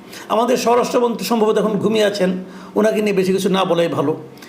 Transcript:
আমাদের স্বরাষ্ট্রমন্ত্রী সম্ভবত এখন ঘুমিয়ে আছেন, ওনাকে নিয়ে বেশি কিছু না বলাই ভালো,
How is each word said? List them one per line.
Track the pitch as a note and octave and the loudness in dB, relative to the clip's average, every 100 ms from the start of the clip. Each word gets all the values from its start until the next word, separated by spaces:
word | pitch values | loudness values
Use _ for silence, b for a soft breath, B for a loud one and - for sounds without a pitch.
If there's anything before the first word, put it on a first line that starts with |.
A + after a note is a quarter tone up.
| B B B | B B B
আমাদের | G#3+ A#3 B3 | -2 2 2
স্বরাষ্ট্রমন্ত্রী | A3+ A#3+ - B3+ A#3+ A3+ F#3+ | 2 2 2 0 0 -2 -2
সম্ভবত | A3+ G#3+ G#3+ | 0 2 2
এখন | G#3 | 0
ঘুমিয়ে | G3 C#3+ A3 | 0 0 2
আছেন, | G3+ - F#3 F#3+ - B B | 0 2 -2 -2 -8 B B
ওনাকে | G3+ G#3+ G3+ | 0 2 2
নিয়ে | G#3 F#3+ | 0 0
বেশি | F#3 | 0
কিছু | F#3 F#3+ | 0 0
না | F#3+ | 0
বলাই | E3+ E3+ E3 | 0 2 0
ভালো, | C#3+ C#3+ - - B | 0 -2 -4 -8 B